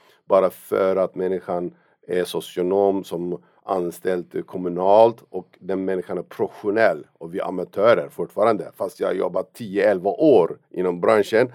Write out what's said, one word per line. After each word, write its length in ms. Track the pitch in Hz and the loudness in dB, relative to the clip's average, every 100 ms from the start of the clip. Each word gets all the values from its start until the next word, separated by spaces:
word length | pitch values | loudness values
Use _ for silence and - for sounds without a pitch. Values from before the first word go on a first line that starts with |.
| _ _ | _ _
bara 260 | - 95 92 | 0 2 2
för 460 | - - 104 95 95 | -2 -4 0 0 0
att 180 | 90 | -2
människan 600 | 92 92 92 - 87 87 - _ _ - | -2 -4 -4 -4 -6 -6 -12 _ _ -6
är 180 | 90 | -4
socionom 800 | 90 85 - 90 90 98 98 98 | -4 -6 -8 -4 0 2 2 0
som 380 | 92 85 87 87 _ _ | -6 -8 -8 -10 _ _
anställd 840 | - 95 87 85 92 92 85 95 85 | -6 -4 -4 -6 -4 -4 -6 -10 -10
kommunalt 760 | 95 90 87 92 104 117 - _ | -8 -6 -2 4 6 6 2 _
och 260 | 92 - _ | -14 -14 _
den 240 | 90 95 | -8 -6
människan 340 | 95 92 87 92 | -4 -6 -6 -10
är 40 | |
professionell 840 | 85 - 104 - 104 107 107 78 - | -10 -6 -6 -6 -4 0 0 0 -10
och 220 | _ 85 | _ -12
vi 40 | 92 | -8
är 60 | |
amatörer 640 | 82 92 87 98 110 95 73 | -6 -8 -8 0 2 2 0
fortfarande. 640 | - 85 - 110 104 - - | -10 -8 0 0 0 -6 -8
Fast 240 | 98 - | -10 -4
jag 80 | 95 | -4
har 60 | |
jobbat 380 | 92 92 92 90 | -2 -4 -4 -8
tio, 380 | - 107 98 104 | -12 -6 0 2
elva 200 | 95 98 | 2 -2
år 480 | - 156 110 82 85 _ | 2 6 6 4 -2 _
inom 300 | - 92 87 | -4 -4 0
branschen 520 | 101 110 98 110 123 | 2 2 4 2 0